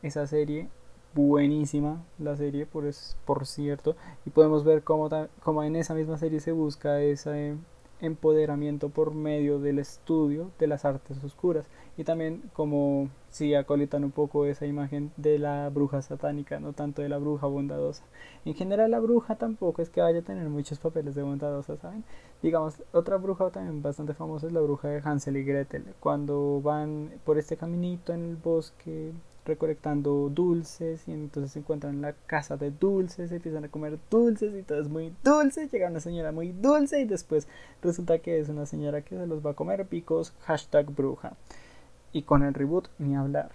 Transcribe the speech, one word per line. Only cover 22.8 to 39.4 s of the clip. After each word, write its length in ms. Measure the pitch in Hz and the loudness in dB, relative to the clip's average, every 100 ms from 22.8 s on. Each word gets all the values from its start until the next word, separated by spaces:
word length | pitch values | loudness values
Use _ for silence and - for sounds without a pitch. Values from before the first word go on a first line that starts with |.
| - | 2
otra 240 | 175 170 196 | 2 4 0
bruja 340 | 190 185 185 | 0 0 0
también 300 | 190 185 151 | -2 -8 -4
bastante 320 | 147 143 151 | -4 -4 -6
famosa 340 | 151 160 156 165 | -6 -6 -6 -2
es 40 | |
la 80 | 170 | 2
bruja 300 | 151 143 147 | 2 2 -2
de 120 | 147 | -4
Hansel 360 | 147 147 139 139 | 0 -2 0 -2
y 80 | 135 | 0
Gretel, 400 | 139 139 143 - - | 0 -2 -6 -10 -4
cuando 580 | 147 147 143 143 143 143 | -2 0 0 0 2 0
van 520 | 147 151 151 151 151 - | 0 0 -2 -6 -8 -10
por 140 | - 151 | 0 2
este 180 | 151 165 | 2 -6
caminito 580 | 165 170 175 175 - | -4 -2 -2 -4 -4
en 180 | 170 170 | -6 -4
el 40 | 165 | -6
bosque 800 | 165 165 160 - - 160 156 165 - - - | 0 0 0 -12 -12 -10 -8 -12 -16 -16 -6
recolectando 840 | 156 160 151 151 147 143 143 143 | -2 0 -2 0 0 2 2 0
dulces 800 | 143 180 170 160 - 165 160 - | 2 2 2 -2 -8 -6 -6 -8
y 40 | |
entonces 400 | 156 151 147 139 | -10 -8 -6 -8
se 80 | 147 | -8
encuentran 340 | 147 151 143 | -4 -4 -4
en 80 | 143 | -6
la 120 | 143 147 - | -6 -8 -4
casa 320 | 156 143 143 | -4 -4 -6
de 140 | 143 | -6
dulces, 600 | 147 196 196 180 180 175 | 0 2 2 0 -4 -8
empiezan 320 | 170 170 156 | -6 -6 -8
a 60 | 151 | -8
comer 300 | 147 151 156 - | -8 -8 -8 2
dulces 460 | 220 233 214 214 202 | 4 6 4 -2 -4
y 80 | |
todo 180 | 190 147 | -4 -4
es 80 | 147 | -2
muy 240 | 156 165 175 | -4 -8 0
dulce, 440 | 269 302 294 277 302 | 6 8 6 2 -4
llega 200 | 240 180 | 0 0
una 120 | 165 | -2
señora 320 | 160 170 160 | -6 -4 -4
muy 200 | 156 175 | -4 -6
dulce 480 | 180 247 302 277 294 | 0 4 6 4 2
y 60 | 247 | 0
después 420 | 185 - 156 147 - - - | -2 0 0 0 -16 -20 -4
resulta 380 | 175 175 170 165 | -2 -2 2 0
que 220 | 165 165 | 2 0
es 100 | 147 | 0
una 160 | 147 147 | -4 -6
señora 380 | 156 147 147 | -4 -4 -4
que 120 | 147 185 | -6 -8
se 120 | 175 | -6
los 180 | 156 | -4